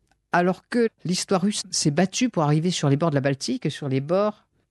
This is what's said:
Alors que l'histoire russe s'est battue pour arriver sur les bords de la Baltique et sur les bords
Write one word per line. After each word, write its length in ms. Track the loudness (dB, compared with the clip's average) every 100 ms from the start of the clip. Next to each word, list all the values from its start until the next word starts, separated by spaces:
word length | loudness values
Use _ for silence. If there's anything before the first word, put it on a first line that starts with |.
| _ _ _
Alors 360 | 0 0 -2 _
que 200 | 0 0 -2
l'histoire 380 | -4 -4 -2 0
russe 200 | 0 -2 -6
s'est 220 | -2 0
battue 360 | 2 0 0 -2
pour 140 | 0
arriver 300 | 2 2 0
sur 160 | 0 2
les 80 | 2
bords 140 | 2
de 40 |
la 60 | 0
Baltique 440 | 0 -2 -4 -4 -4
et 40 |
sur 180 | -6 -4
les 120 | -4
bords 440 | 0 0 0 -4 _ _ _